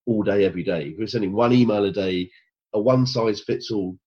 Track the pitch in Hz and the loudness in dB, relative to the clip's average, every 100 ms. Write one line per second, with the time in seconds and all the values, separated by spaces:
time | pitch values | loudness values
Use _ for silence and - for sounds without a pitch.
0 | - 107 98 101 95 90 87 85 73 80 | -2 0 2 2 2 0 -4 -4 -6 -8
1 | 110 117 98 101 120 123 117 104 98 95 | -6 -4 -2 0 4 4 4 2 0 0
2 | 95 90 90 _ _ _ _ 107 110 127 | -2 -2 -4 _ _ _ _ 0 2 2
3 | 127 123 113 101 - 101 - 107 92 92 | 2 0 -2 -2 -4 -6 -4 -6 -6 -10